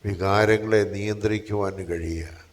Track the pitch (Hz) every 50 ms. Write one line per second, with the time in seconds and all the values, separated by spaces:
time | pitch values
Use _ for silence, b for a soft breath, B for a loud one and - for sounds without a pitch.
0 | - 101 98 85 95 98 98 104 107 107 110 104 107 110 110 107 101 95 95 101
1 | 101 107 107 104 104 107 107 104 - - 104 104 98 95 95 95 92 85 85 82
2 | 82 82 82 82 82 80 82 - - _